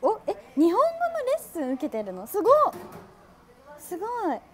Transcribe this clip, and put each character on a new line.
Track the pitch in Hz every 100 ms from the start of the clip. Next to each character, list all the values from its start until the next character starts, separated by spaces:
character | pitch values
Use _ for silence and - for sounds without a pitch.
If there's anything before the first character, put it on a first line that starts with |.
お、 | 262 440 -
え、 | 403 - -
日 | 330
本 |
語 | 359
の |
レ | 622 659 679 659 508 622
ッ |
ス | - 349
ン | 262
受 | 262
け | 311
て | 220
る | 202
の？ | 185 202
す | 392
ご | 359
っ。 | 587 554 - - - - - - - _ - - 294
す | - 349
ご | 415 494 381
い。 | 233 -